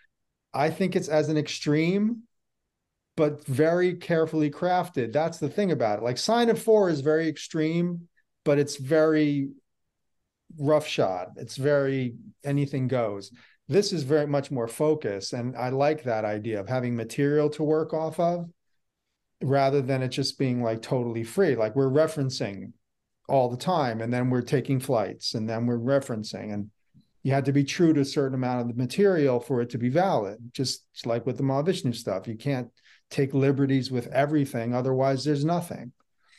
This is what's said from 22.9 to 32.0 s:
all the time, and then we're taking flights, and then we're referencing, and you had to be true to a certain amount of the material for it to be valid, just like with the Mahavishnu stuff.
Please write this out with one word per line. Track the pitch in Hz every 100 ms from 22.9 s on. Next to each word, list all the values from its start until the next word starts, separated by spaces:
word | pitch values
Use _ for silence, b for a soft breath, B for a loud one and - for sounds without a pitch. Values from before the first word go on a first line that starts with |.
| _ _ _ -
all | 139 123
the | 127
time, | 180 175 127 113
and | 117
then | 123 127
we're | 127
taking | 123 139 117 135
flights, | 135 117 95 - - 117
and | 110
then | 113 120
we're | 120
referencing, | 120 139 135 110 107 101 104
and | 104 101 _ _ _ _ _
you | 131
had | 135 135
to |
be | 143
true | 139 - 165
to | 143
a | 135
certain | 151 135
amount | 131 127 123
of | 120
the | 117
material | 123 - 202 175 135 120
for | - 123
it | 120
to | 113
be | 123
valid, | 151 190 139 98 110 120
just | - 131 - _ - 120
like | 117 127
with | 131
the |
Mahavishnu | 135 135 160 175 123
stuff. | 113